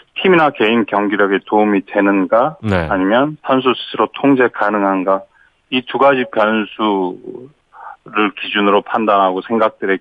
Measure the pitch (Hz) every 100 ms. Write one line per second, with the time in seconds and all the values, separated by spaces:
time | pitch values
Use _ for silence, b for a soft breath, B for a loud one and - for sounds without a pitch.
0 | B - 190 170 151 - 110 117 104 101
1 | 101 101 98 95 - 107 107 101 - 104
2 | 101 101 90 110 147 160 110 92 78 98
3 | 95 117 151 156 - 131 127 113 - -
4 | 107 - 139 131 120 - 104 104 98 95
5 | 92 95 - b b b - 127 - 123
6 | 139 135 120 113 107 110 101 - 107 98
7 | 90 90 - - 143 _ _ B B B
8 | - 104 104 - - 104 101 101 - 120
9 | 107 101 95 92 - 113 110 - 101 92